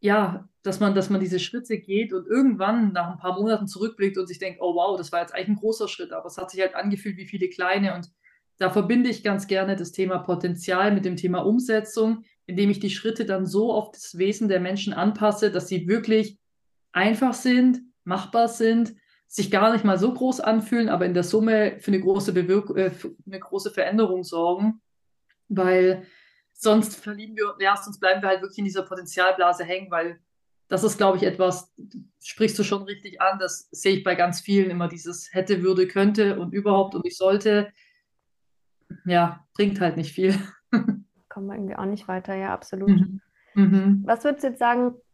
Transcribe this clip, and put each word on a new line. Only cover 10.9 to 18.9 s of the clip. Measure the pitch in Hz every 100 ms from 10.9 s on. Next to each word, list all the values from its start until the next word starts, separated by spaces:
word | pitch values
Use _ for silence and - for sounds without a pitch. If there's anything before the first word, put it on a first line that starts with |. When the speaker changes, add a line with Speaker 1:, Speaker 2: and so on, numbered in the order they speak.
Speaker 1:
mit | 202
dem | 190 175
Thema | 185 180
Umsetzung, | 196 233 247 214 214 - 220 226 - _ -
indem | 180 202
ich | 202
die | 202
Schritte | 196 220 220 202
dann | 190 185
so | 180 226
auf | 214 214
das | - - 170
Wesen | 190 208 220
der | 185
Menschen | 180 196 196
anpasse, | - 190 208 214 208 208
dass | 180 -
sie | 185 165
wirklich | 220 214 220 214 - _ _ _ _ _
einfach | - 202 220 262
sind, | 240 254 247 254 247 - _
machbar | - 185 - 233 233
sind, | 233 226 233 226